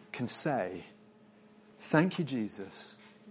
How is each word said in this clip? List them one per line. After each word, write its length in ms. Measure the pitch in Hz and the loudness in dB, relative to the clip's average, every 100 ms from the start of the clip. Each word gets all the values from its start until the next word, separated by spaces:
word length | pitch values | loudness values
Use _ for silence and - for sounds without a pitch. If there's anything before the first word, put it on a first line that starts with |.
| - | -12
can 160 | - 120 | -6 0
say, 580 | - 165 127 92 92 - - - - - - - - - - | 2 2 2 0 -4 -10 -20 -20 -20 -20 -20 -20 -20 -20 -20
"Thank 400 | - 156 185 - | 2 4 4 2
you, 60 | |
Jesus, 720 | 135 127 104 - 95 - - - - - - | -2 -2 -4 -6 -10 -10 -10 -12 -20 -20 -20